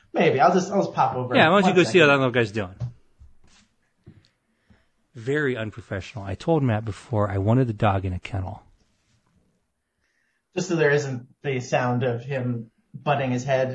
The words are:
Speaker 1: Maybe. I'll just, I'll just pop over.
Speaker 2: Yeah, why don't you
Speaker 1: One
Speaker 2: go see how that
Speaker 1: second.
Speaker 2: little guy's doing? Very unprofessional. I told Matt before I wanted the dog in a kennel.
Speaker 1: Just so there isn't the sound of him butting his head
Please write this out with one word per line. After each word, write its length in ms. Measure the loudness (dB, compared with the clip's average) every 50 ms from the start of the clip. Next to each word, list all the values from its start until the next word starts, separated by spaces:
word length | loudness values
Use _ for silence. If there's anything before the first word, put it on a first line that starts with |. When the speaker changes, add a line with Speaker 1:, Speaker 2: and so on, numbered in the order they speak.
| _ _ -2
Speaker 1:
Maybe. 260 | 0 2 2 4 4
I'll 140 | 4 4 4
just, 160 | 2 0 0
I'll 140 | 0 -2 -2
just 100 | -2 0
pop 220 | 0 0 0 0
over. 180 | -4 -4 0 4
Speaker 2:
Yeah, 140 | 4 6 6
why 80 | 6
don't 140 | 4 4 4
you 40 | 4
Speaker 1:
One 100 | 4 2
Speaker 2:
go 60 | 4
see 80 | 4 4
how 80 | 6
that 60 | 6 6
Speaker 1:
second. 80 | 4
Speaker 2:
little 120 | 2 0 0
guy's 200 | 0 0 0 -2
doing? 220 | -4 -6 -6 -8 -10 -10 -10 -10 -14 _ _ _ _ -20 -20 -20 -20 _ _ _ _ _ _ _ _ _ _ _ _ _ -20 -20 -20 _ _ _ _ _ _ _ _ _ _ _ _ _ _ _ _ _ _ _
Very 400 | -12 -6 -4 -2 0 0 0 -2
unprofessional. 680 | -2 -6 -8 -8 -12 -12 -8 -8 -8 -8 -10 -12 -12 -10
I 120 | -10 -10
told 260 | -6 -2 0 0 2 2
Matt 220 | 2 0 0 -2
before 440 | -6 -10 -12 -10 -4 -2 0 0 0
I 100 | 0 -2
wanted 280 | 0 2 4 4 2
the 60 | 0 0
dog 300 | 0 0 0 2 0 -2
in 80 | -4 -6
a 80 | -6
kennel. 420 | -8 -8 -8 -8 -8 -8 -10 -14 -18 _ _ _ _ _ _ _ _ _ _ _ _ _ _ _ _ _ _ _ _ _ _ _ _ _ _ _ _ _ _ _ _ _ _ _ _ _ _
Speaker 1:
Just 140 | -6 -4 -2
so 80 | 0
there 140 | 2 2 2
isn't 360 | 2 2 0 -2 -6 -8 -10 -14 _ _ -8
the 180 | -6 -6 -6
sound 420 | -4 -2 -2 0 0 0 0 0 0
of 200 | -2 -2 -4 -6
him 480 | -8 -6 -6 -4 -4 -6 -6 -8 -12 _ _ _ _ -20
butting 380 | -8 -4 -2 -2 0 0 -2
his 120 | -4 -4 -2
head 280 | 0 0 0 0 -2 -4